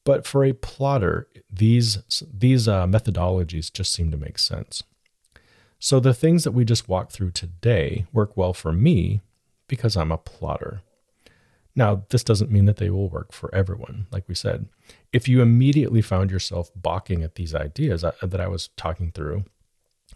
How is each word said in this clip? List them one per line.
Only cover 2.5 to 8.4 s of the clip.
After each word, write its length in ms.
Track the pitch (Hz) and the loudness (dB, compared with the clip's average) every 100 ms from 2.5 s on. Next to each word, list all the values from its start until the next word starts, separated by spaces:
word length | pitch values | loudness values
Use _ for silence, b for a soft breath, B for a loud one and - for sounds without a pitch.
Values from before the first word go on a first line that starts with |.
| 131 110 | 4 2
uh, 180 | 98 90 | 2 2
methodologies 840 | 104 - 85 90 92 82 80 80 | 2 2 0 0 0 -2 -6 -8
just 200 | - 92 | -6 -6
seem 180 | - 80 | -2 -4
to 60 | 76 | -4
make 220 | - - | -6 -4
sense. 440 | - - - - - _ _ _ _ b b b b b | -4 -4 -10 -14 -14 _ _ _ _ b b b b b
So 200 | - 135 | 0 4
the 140 | 131 | 4
things 320 | 120 160 170 143 | 4 4 4 2
that 80 | |
we 100 | 123 | 2
just 240 | 117 113 - | 2 0 0
walked 240 | 92 87 | -4 -4
through 200 | - 90 | -6 -6
today 720 | - 85 87 117 101 71 - 92 | -6 -10 -4 0 2 0 -4 -2
work 240 | 113 104 | 0 0
well 160 | - | 0